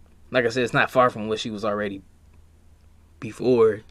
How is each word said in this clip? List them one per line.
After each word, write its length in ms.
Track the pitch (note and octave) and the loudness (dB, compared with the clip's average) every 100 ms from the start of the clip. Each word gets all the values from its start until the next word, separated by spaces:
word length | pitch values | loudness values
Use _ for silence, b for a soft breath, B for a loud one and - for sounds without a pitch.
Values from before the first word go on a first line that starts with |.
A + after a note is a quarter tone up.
| - - - | -20 -20 -6
like 160 | B2+ A#2 | -2 -2
I 40 | |
said, 140 | A#2+ | 0
it's 100 | A#2 | 0
not 180 | C#3+ A2 | 0 0
far 180 | C3 B2 | 2 2
from 180 | A#2 G#2+ | 0 -6
what 120 | G#2+ | -6
she 100 | A#2+ | -6
was 160 | G#2+ G#2+ | -6 -4
already 380 | G#2 G#2 G2 - _ _ - - _ _ - - _ _ - | -4 -6 -8 -16 _ _ -20 -20 _ _ -20 -20 _ _ -14
before. 600 | A2+ - B2+ B2 A2 G#2 - | -14 -4 2 4 4 2 -6